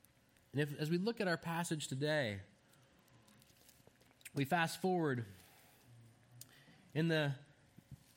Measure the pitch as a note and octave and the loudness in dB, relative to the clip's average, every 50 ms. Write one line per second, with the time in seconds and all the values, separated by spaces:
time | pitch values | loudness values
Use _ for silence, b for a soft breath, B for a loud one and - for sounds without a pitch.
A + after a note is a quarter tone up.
0 | - - _ _ _ _ _ - _ _ - C3 D3+ D3 D3 - D3+ D3+ E3+ F3 | -20 -20 _ _ _ _ _ -20 _ _ -2 0 0 0 0 -2 0 0 0 0
1 | F#3 A3+ A#3 - G#3+ F#3 E3 D#3+ - E3+ E3 E3 F3 - E3+ D3+ C#3 - C3+ C3 | 0 -2 -2 0 0 0 0 -2 -2 -4 -2 -2 -2 -2 -2 -4 -4 -4 -4 -2
2 | C#3 D3+ D#3 D3+ C#3 A2+ G#2 G2 F#2+ - - _ _ _ - - - _ _ - | 0 0 2 2 2 0 0 -4 -8 -12 -18 _ _ _ -20 -20 -20 _ _ -20
3 | _ - - - - - - - - - - - - - - - - - - _ | _ -20 -20 -20 -20 -20 -20 -20 -20 -20 -20 -20 -20 -20 -20 -20 -20 -20 -20 _
4 | - - - _ - - - - C#3 - F3+ E3+ E3 D#3+ - - - F#3 F#3 F3+ | -20 -20 -20 _ -20 -8 -2 -2 0 2 4 4 2 2 0 0 0 0 2 2
5 | E3 D3+ C3 A#2+ A2+ G2 G2 - - - - - - - - - - - - - | 2 2 0 0 -2 -6 -10 -16 -20 -20 -20 -20 -20 -20 -20 -20 -20 -20 -20 -20
6 | - - - - - _ - - - B B B B B B B B B B C#3+ | -20 -20 -20 -20 -20 _ -20 -20 -20 B B B B B B B B B B 0
7 | E3 E3+ D#3+ D#3 D3+ C#3+ C3+ C3 - - - - - _ _ - - _ - - | 2 4 4 4 2 2 0 -4 -8 -16 -20 -20 -20 _ _ -20 -20 _ -20 -20
8 | - - - | -20 -20 -20